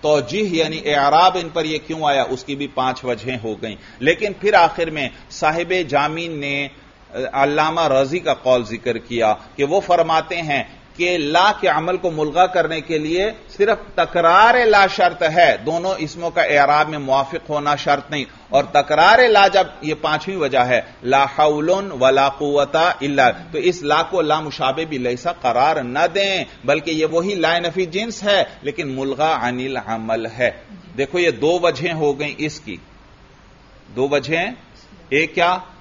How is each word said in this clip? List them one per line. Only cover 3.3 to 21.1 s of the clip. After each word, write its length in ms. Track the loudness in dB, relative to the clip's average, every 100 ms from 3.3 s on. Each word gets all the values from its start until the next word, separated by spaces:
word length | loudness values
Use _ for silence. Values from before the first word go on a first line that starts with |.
| -8
हो 140 | -8 -8
गई। 220 | -10 -12 -18 -4
लेकिन 340 | 0 0 -2 -2
फिर 140 | 2 4
आखिर 340 | 4 2 -4
में 200 | -4 -8 -10 -20
साहिब 560 | -4 -2 -2 -2 -2 0
जामीन 500 | 0 0 -4 -8 -8
ने, 320 | -6 -6 -8 -12 -20 _ -14 -10
अ, 40 | -6
अल्लामा 540 | 0 0 2 0 0 2
रजी 320 | 2 2 -2
का 140 | -2
कौल 300 | -2 2 2
जिक्र 340 | 0 -6 -4 -6
किया 360 | -4 0 0 0 -6 -4
कि 60 |
वो 160 | 0 0
फरमाते 560 | 2 2 2 0 -2 -6
हैं 480 | -4 -4 -4 -14 -20 -4
कि 200 | -2 0
ला 340 | 0 2 2
के 160 | 2 0
अमल 300 | 0 -2 -2
को 120 | -4
मुलगा 340 | -2 -2 2 2
करने 360 | 2 -2 -4
के 160 | -4 -4
लिए 300 | -2 -2 -2 -6 -18 -2
सिर्फ 280 | 0 0 -4 -4
तकरार 600 | -2 2 4 6 6 6 6
ला 220 | 6 4
शर्त 360 | 2 0 2
है, 420 | 0 4 4 4 -2
दोनों 300 | -4 -2 -4
इसमों 340 | -6 -6 -6
का 140 | -2
एराब 440 | 2 4 4 4 2
में 100 | -2
मुवाफिक 440 | -2 -2 -2 -8 -6
होना 260 | -4 -2 -2
शर्त 320 | 0 -2 -2
नहीं। 140 | -8 -8 -12 -2
और 180 | 0 2 0
तकरार 460 | 2 4 6 6 6
ला 200 | 6 4
जब 260 | 4 0 -4
ये 100 | -6
पांचवी 420 | -4 -2 -4 -4 -4
वजह 280 | -2 0
है, 320 | 2 0 -2 -10
ला 180 | -2